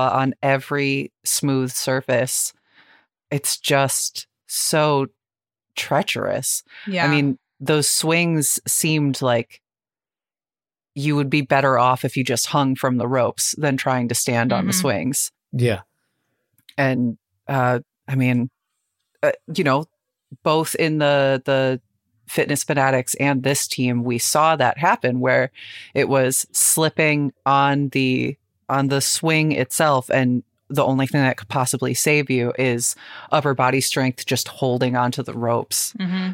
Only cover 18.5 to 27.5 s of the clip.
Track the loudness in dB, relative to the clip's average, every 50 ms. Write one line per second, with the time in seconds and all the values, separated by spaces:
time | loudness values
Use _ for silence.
18.5 | -8 _ _ _ _ _ _ _ _ _ _ _ _ _ -2 -2 -2 -2 _ -6
19.5 | -4 -2 0 2 2 0 -2 -6 _ _ _ _ _ _ _ _ -16 -4 0 2
20.5 | 2 2 0 0 -2 0 0 0 2 2 2 4 4 4 4 2 0 0 0 0
21.5 | 0 2 2 0 -2 -4 -6 _ _ _ _ _ _ _ _ -6 -4 -2 -2 0
22.5 | -2 -2 -2 -2 0 2 2 2 2 0 0 -2 -4 -2 0 0 0 0 0 0
23.5 | 0 0 -2 -4 -4 -2 0 0 0 0 -2 -2 -2 -2 -2 0 2 2 4 4
24.5 | 4 4 2 0 2 2 2 0 2 2 0 -2 -2 0 0 2 2 2 2 0
25.5 | -4 -12 -20 -20 -20 -20 -18 -6 -2 -2 0 2 2 2 2 2 0 -2 -4 -4
26.5 | -2 0 0 2 2 2 0 0 0 2 2 2 2 0 0 -2 -4 _ 0 2